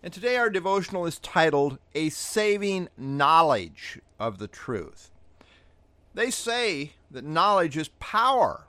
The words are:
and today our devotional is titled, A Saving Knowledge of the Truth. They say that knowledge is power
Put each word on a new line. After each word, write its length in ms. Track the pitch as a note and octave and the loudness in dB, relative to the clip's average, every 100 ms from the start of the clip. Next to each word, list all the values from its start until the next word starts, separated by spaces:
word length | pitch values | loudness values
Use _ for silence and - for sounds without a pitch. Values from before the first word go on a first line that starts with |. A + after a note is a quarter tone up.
and 100 | F3 | -18
today 260 | F3+ A#3 B3 | -8 -4 0
our 120 | A#3 | 0
devotional 560 | F#3+ F3+ G3 F3+ F#3+ E3+ | -2 -2 -2 -2 -6 -6
is 140 | - | -8
titled, 580 | - F3+ D#3+ D3 C#3+ C3+ _ | -4 2 2 2 0 -4 _
A 160 | D3 D#3 | -6 -4
Saving 800 | - - A3 G#3+ G#3 G3+ F#3+ F3 - | -6 -6 -2 -2 -2 -2 -4 -6 -12
Knowledge 1000 | C3+ C#3 C#3+ E3 E3 A#2+ E2+ - - - _ _ | -10 0 4 6 4 2 -2 -14 -18 -20 _ _
of 200 | A2+ F#2+ | -8 -8
the 80 | G#2 | -14
Truth. 640 | - - A2 D#2 - - - - _ _ _ _ _ _ _ _ - | -14 -10 -8 -10 -18 -20 -20 -20 _ _ _ _ _ _ _ _ -6
They 160 | A#3+ | -6
say 600 | - A#3 A#3+ A#3 D3+ D3 _ _ | -4 4 4 6 0 -6 _ _
that 120 | C3 | -14
knowledge 540 | C#3 D#3+ G3 G3+ E3+ C#3+ | -2 4 6 6 4 -2
is 120 | D#3 _ | -8 _
power 640 | - G#3+ B3 C4 C#3+ - | -4 0 2 4 2 -2